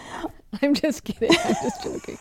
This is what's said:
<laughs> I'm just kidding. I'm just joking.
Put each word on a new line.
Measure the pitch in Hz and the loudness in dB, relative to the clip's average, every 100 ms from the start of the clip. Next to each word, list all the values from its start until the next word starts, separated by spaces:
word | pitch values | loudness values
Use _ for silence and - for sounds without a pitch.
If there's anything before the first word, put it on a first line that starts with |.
| - - | -14 -10
<laughs> | - - - 208 | -10 -12 -14 0
I'm | 285 | 2
just | 285 311 - | 4 2 -2
kidding. | - - 226 330 | -6 0 4 4
I'm | - - | 4 0
just | - - | -2 -4
joking. | - - - - | -6 -8 -10 2